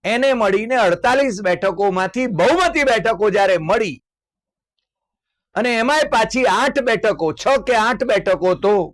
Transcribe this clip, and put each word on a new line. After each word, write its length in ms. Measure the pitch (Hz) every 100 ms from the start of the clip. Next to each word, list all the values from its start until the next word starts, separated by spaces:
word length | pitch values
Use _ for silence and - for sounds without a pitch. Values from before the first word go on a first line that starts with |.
એને 260 | 185 240 269
મળીને 420 | 254 208 196 226 254
અડતાલીસ 640 | 196 175 254 262 277 196
બેઠકોમાંથી 880 | 190 175 196 180 202 185 185 247 254
બહુમતી 560 | 165 202 339 349 320 269
બેઠકો 360 | 220 180 185 214
જ્યારે 260 | 196 196 180
મળી 380 | 156 220 208 127 _ _ _ _ _ _ _ _ _ _ _ _ _ _ _ -
અને 140 | 247 233
એમાંય 360 | 240 302 294
પાછી 380 | 247 220 254 247
આઠ 300 | 196 269 277
બેઠકો, 440 | 247 220 220 156 160
છ 100 | 151 - 269 202
કે 80 | 233
આઠ 280 | 220 226
બેઠકો 500 | 254 202 196 185 185 180
તો 200 | 196 208 165